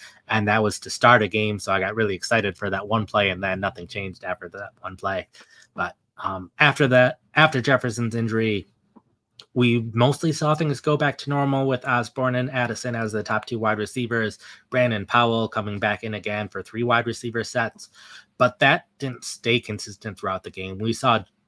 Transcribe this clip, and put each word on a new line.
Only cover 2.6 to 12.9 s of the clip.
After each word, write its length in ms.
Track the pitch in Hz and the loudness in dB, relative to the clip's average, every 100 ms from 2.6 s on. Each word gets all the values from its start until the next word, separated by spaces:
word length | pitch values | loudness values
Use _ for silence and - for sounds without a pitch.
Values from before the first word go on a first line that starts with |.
| 101 | -4
that 180 | 95 104 | -4 -2
one 200 | 113 104 | -2 0
play, 240 | 107 101 | 2 2
and 120 | 90 | 0
then 180 | 95 95 | -4 -2
nothing 260 | 98 90 87 | -4 -6 -12
changed 380 | 104 98 87 | -10 -10 -10
after 240 | 92 90 90 | -8 -8 -10
that 200 | 98 98 _ | -14 -16 _
one 160 | 95 92 | -14 -8
play. 320 | 98 95 - - - - _ | -6 -6 -8 -14 -20 -20 _
But, 220 | - 87 - _ - | -6 -6 -8 _ -10
um, 320 | - 95 90 - | -8 -6 -6 0
after 280 | 147 131 139 | 2 4 4
that, 300 | 127 127 - _ | 6 4 2 _
after 280 | - 156 135 | 4 4 4
Jefferson's 520 | 120 127 127 110 117 | 2 2 2 -4 -4
injury, 520 | 117 113 110 110 101 - _ _ _ _ _ _ _ - | -2 -2 0 0 -2 -4 _ _ _ _ _ _ _ -8
we 360 | 127 120 120 113 | 2 4 4 0
mostly 400 | 113 127 - 165 | 2 2 4 0
saw 220 | 143 151 | 0 0
things 260 | 151 156 131 | 0 0 -2
go 160 | - 147 | 0 2
back 200 | 147 - | 0 -2
to 120 | 143 | -4
normal 360 | 143 139 135 135 | 0 2 2 2
with 200 | 127 135 | 0 0
Osborn 480 | 123 113 - 127 | -2 -2 -2 -2
and 160 | 123 127 | 0 -2
Addison 440 | 131 120 110 127 | -2 -2 -4 -6